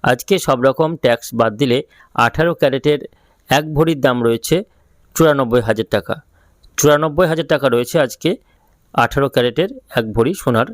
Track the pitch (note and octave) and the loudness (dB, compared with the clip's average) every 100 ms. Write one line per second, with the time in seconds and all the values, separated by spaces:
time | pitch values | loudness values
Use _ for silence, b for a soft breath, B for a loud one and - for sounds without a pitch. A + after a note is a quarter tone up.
0 | - B2 - F#3+ - C3 C3 C3 D#3+ E3 | 0 -2 0 -2 0 2 2 2 -2 0
1 | B2+ A#2 - A#2 A2+ G#2 C#3 B2 - b | 0 0 -2 -2 -2 0 0 0 -4 b
2 | b - A#2 - E3 E3 C#3+ C3 D3 D3 | b -2 -2 0 -2 2 0 0 0 -2
3 | - _ _ _ _ C3+ D#3 D3+ D#3+ D3+ | -4 _ _ _ _ -2 0 0 0 2
4 | C3 B2 A#2 A#2 - E3 A3 _ _ _ | 0 2 0 0 0 -2 -2 _ _ _
5 | _ - D#3+ C#3+ B2 B2 A2 G#2+ A2 G#2 | _ 2 2 2 2 0 0 -2 -2 -4
6 | - - _ _ _ _ _ - D3 D3 | -4 -10 _ _ _ _ _ 0 2 4
7 | D#3 D3 F3+ D#3+ E3 D3+ C3+ A#2+ B2 E3 | 0 0 0 0 -2 0 2 0 0 -2
8 | C3+ - D#3 A3+ _ _ _ _ _ - | -2 -2 -4 -4 _ _ _ _ _ -2
9 | A#2 - C#3 C3 B2 A#2 F#3+ C4 _ - | 0 0 0 0 0 0 -4 -6 _ -6
10 | A2 G#2+ A#2 G3+ - A2+ C#3+ | -4 -2 -2 -2 -2 0 -2